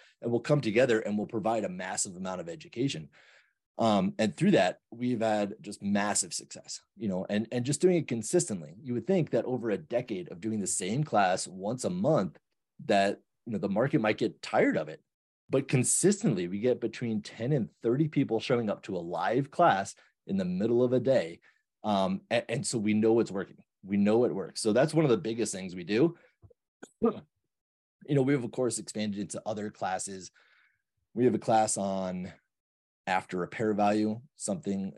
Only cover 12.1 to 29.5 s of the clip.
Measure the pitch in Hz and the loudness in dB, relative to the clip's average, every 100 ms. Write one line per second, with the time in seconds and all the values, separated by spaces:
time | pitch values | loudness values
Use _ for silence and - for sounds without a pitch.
12.1 | 147 90 - _ _ _ - 135 101 98 | 2 0 -6 _ _ _ -14 0 2 2
13.1 | - _ _ 117 101 98 98 135 151 110 | -2 _ _ -8 -4 -2 0 2 2 2
14.1 | 104 110 - - 120 269 107 76 80 _ | 2 -2 -4 -2 2 2 0 -4 -10 _
15.1 | _ _ _ - 135 131 131 120 - 180 | _ _ _ -2 -2 2 2 2 4 4
16.1 | 208 185 92 87 101 120 113 113 - 117 | 4 0 0 -2 -2 0 0 -2 -4 -4
17.1 | 107 - - 123 147 101 _ 117 131 156 | -4 -6 -8 -2 0 -2 _ 0 2 2
18.1 | 151 135 147 - 120 107 - - 92 85 | 2 0 0 0 0 0 -4 -6 -6 -4
19.1 | 82 95 123 139 - 170 98 98 - _ | -2 0 0 -2 4 4 4 0 -10 _
20.1 | _ - 98 90 90 113 120 123 123 113 | _ -6 -4 -2 -2 2 2 4 2 2
21.1 | 101 82 87 _ _ _ _ 107 101 95 | 2 0 -10 _ _ _ _ 0 2 2
22.1 | 95 - 117 - 117 101 120 104 107 110 | -2 -2 -2 -2 -4 -2 -2 0 4 4
23.1 | 117 104 95 87 - _ _ 95 101 101 | 4 2 -4 -8 -12 _ _ -2 2 4
24.1 | 113 117 85 - - 110 113 151 151 151 | 4 2 0 -6 -2 2 4 4 4 4
25.1 | 110 113 113 104 95 92 90 82 110 165 | 2 0 -2 -4 -4 -8 -8 -2 2 2
26.1 | - _ _ - _ _ _ - - 220 | 0 _ _ -20 _ _ _ -20 -2 -2
27.1 | - - _ _ _ _ _ _ _ - | -2 -16 _ _ _ _ _ _ _ -2
28.1 | 143 131 143 117 - 123 110 - 107 107 | 2 4 2 0 -2 -2 -2 -8 -6 -4
29.1 | 101 92 - 107 | -4 -6 -8 -8